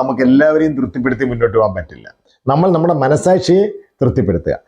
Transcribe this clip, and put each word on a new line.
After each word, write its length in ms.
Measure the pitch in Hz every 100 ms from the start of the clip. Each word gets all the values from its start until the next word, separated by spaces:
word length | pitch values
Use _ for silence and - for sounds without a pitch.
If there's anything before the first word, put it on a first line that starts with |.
നമുക്ക് 200 | 131 123
എല്ലാവരെയും 520 | 127 135 156 156 156 135
തൃപ്തിപ്പെടുത്തി 500 | 127 127 127 120 127
മുന്നോട്ട് 300 | 120 117 110
പോകാൻ 140 | 107 92
പറ്റില്ല. 320 | 80 62 53 - _ _ 123
നമ്മൾ 200 | 143 185
നമ്മുടെ 220 | 165 170
മനസാക്ഷിയെ 680 | 151 131 151 180 185 175 185 208 - - -
തൃപ്തിപ്പെടുത്തുക, 520 | 127 135 101 85 - -